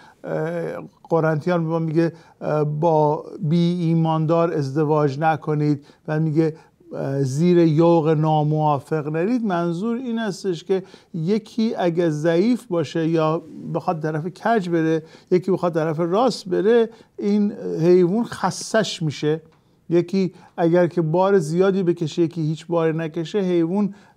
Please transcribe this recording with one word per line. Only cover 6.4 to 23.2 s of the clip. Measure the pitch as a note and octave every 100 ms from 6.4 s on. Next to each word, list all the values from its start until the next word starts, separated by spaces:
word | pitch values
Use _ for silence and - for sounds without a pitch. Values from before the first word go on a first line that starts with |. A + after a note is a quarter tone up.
| D#3+ D#3 - _ E4+
اه، | D#3 C#3+ C#3
«زیر | C3+ C#3 F3 F3
یوغ | E3 D3+ E3+ E3+ D3+
ناموافق | D3+ D#3 D#3 D3+ D3+ D3+ C#3+ - D#3+ C#3+
نرید». | D#3 F#3+ B3+
منظور | A3 F3 E3+ E3+ A3+ A#3
این | C4 A3+
هستش | A3 - G3 E3
که | - F#3+ F#3 - _
یکی | E3 D#3+ G#3+ G#3+ - A3 A#3+
اگه | F3+ E3 E3+
ضعیف | D3+ E3 E3 D#3+ B2 -
باشه | E3+ D3 E3 D#3+
یا | D#3+ D#3 E3 E3 - B2
بخواد | D#3+ F#3 E3
طرف | D#3 D#3 F3
کج | - G#3+ A#3 F3
بره، | E3+ D#3+ D#3+ D#3+ - -
یکی | F#3 F#3
بخواد | F3 F3+
طرف | E3 D#3 D#3
راست | E3+ G3 B3+ - F#3
بره، | F3 G3 A#3 A3+ - - -
این | G#3 G#3 G#3 - F#3 E3+
حیوان | E3+ F3+ F3 G#3+
خستش | A#3 - F#3+ - - A3+ G3 -
می‌شه. | D#3 - D3+ D#3 - _ _ _ -
یکی | E3+ E3+ F#3+ F#3 - - -
اگر | E3+ F3 F3
که | -
بار | D#3+ E3+ F#3+ G3
زیادی | D3+ E3+ G3 F#3+
بکشه، | F3 E3+ D#3+ -
یکی | E3 E3
هیچ | D3+ D#3+ -
باری | E3+ E3 D#3+
نکشه، | E3 E3